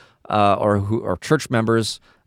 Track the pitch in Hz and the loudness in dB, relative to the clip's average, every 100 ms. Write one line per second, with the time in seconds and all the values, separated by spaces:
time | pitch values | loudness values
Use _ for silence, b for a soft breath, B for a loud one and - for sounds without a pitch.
0 | b b - 104 101 98 104 101 101 113 | b b -4 0 2 2 2 0 0 -4
1 | - 90 - 151 - 120 113 113 107 - | -4 -6 0 0 0 -2 2 0 0 -8
2 | b b | b b